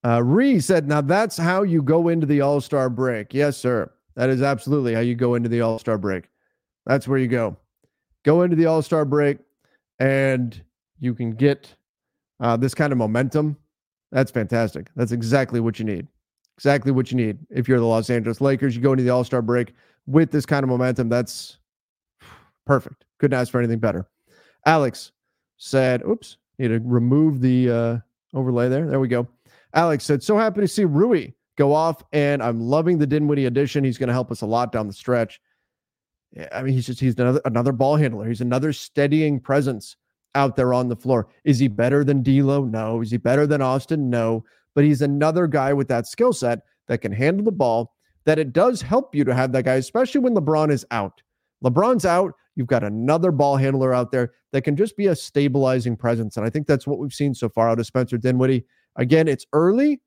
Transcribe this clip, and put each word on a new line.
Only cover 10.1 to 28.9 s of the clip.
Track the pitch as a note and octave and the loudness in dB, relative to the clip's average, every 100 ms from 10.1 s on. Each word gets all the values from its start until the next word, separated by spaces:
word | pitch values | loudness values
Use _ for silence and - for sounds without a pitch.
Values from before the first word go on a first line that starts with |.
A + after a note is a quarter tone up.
| C3+ C3+ C3 B2 A2 - _ _ _ | 2 2 0 -2 -6 -20 _ _ _
you | B2 | -6
can | A2+ A#2 | -4 -6
get, | A2 C#3 C#3 - _ _ _ _ _ _ _ | 0 0 0 -8 _ _ _ _ _ _ _
uh, | A#2 A#2 | -2 0
this | C3 | 0
kind | - D3 | 0 -2
of | C3 | 0
momentum. | G#2+ A2+ C3+ D#3 D3+ D3 _ _ _ _ _ | 0 0 0 0 -2 -4 _ _ _ _ _
That's | C3+ C3 | -2 -2
fantastic. | B2 G#2 A#2 A2+ - F#2+ - | -2 -2 -2 -2 -4 -14 -6
That's | A#2 | -4
exactly | A#2+ A2+ C3+ C3 A#2+ | -4 0 0 0 -2
what | A#2 G#2 | -2 -4
you | A2 | -6
need. | F#2 - _ _ _ _ _ | -6 -10 _ _ _ _ _
Exactly | C#3 C#3 B2 | 0 0 0
what | C3 B2 | 0 0
you | B2+ | -2
need. | A2+ G2+ - | -2 -4 -8
If | C3+ A#2+ | -6 0
you're | B2+ | 2
the | A#2 | 4
Los | A2+ A2 | 0 0
Angeles | A#2+ A2 A2+ | -2 -2 0
Lakers, | C#3 C#3 C#3 A#2 | 0 0 -2 0
you | |
go | C3 | 0
into | C3 | 2
the | B2 | 2
All-Star | B2 B2 B2+ | 0 0 -2
break | A2+ B2 A#2 _ _ _ - | 0 0 -2 _ _ _ 0
with | C#3 D#3+ | 2 2
this | D3+ C3 | 0 -2
kind | D3 | -2
of | C3+ | 0
momentum. | B2 B2+ B2+ A#2 | 0 0 0 0
That's | A#2+ A#2 - - - _ _ _ _ _ _ - - _ _ - | 0 -2 -10 -16 -20 _ _ _ _ _ _ -20 -20 _ _ 0
perfect. | C#3 - - _ _ | 0 0 -20 _ _
Couldn't | C#3+ B2+ | 0 0
ask | B2 | 0
for | B2+ | -2
anything | A#2+ A2+ | -2 0
better. | A2 F2+ G2 _ _ _ _ _ - | -2 -4 -8 _ _ _ _ _ 0
Alex | D#3+ C3+ - - _ _ _ _ _ | 2 0 -4 -20 _ _ _ _ _
said, | - C3+ B2+ B2 | -4 0 2 0
oops, | - A3+ - - _ _ | -2 -6 -6 -20 _ _
need | B2 | -2
to | A2+ | -2
remove | A#2 B2 A#2+ C#3+ D#3+ C#3 | 0 0 2 4 2 2
the, | B2+ B2+ B2+ | 2 2 2
uh, | A#2 A#2 A#2 - _ _ | 0 -2 -4 -8 _ _
overlay | C3+ B2+ A#2+ B2 | -6 -2 0 0
there. | C3 | 0
There | D#3+ | -2